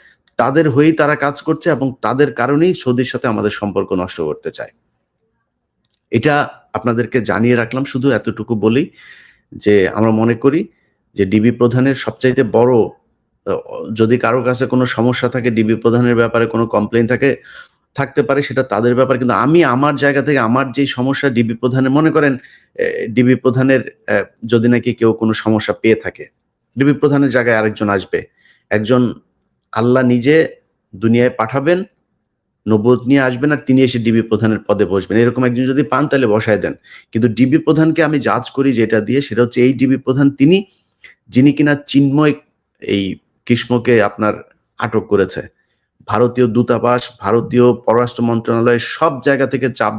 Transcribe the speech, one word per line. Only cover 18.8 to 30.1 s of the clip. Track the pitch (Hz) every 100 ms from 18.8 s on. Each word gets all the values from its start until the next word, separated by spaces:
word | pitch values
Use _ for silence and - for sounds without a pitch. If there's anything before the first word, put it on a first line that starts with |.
| 120 123
ব্যাপার, | 127 127
কিন্তু | 123
আমি | 101 127 170
আমার | 147 123 147 143
জায়গা | 143 139
থেকে | 131 139
আমার | 113 123 135
যেই | 120 139
সমস্যা | - 127 135 143
ডিবি | 117 113 117
প্রধানের, | 127 127 131
মনে | 139 156
করেন, | 151 143 127 - - _ -
এ, | 90 82 95
ডিবি | 110 123 127
প্রধানের, | 127 120 131 131 107 - -
এ, | 104 95 _ 113
যদি | 117 117
নাকি | 120 120
কেউ | - 113
কোনো | 113 113
সমস্যা | 107 113 110 -
পেয়ে | 101 113 107
থাকে, | 92 - 78 _ _ _ _ 117
ডিবি | 139
প্রধানের | 139 147 139 139
জায়গায় | 123 117 110
আরেকজন | 107 104 104
আসবে, | 101 90 85 - _ _ _ -
একজন | 107 107 123 120 - _ _ _ _ _
আল্লাহ | 110 120 127
নিজে | 127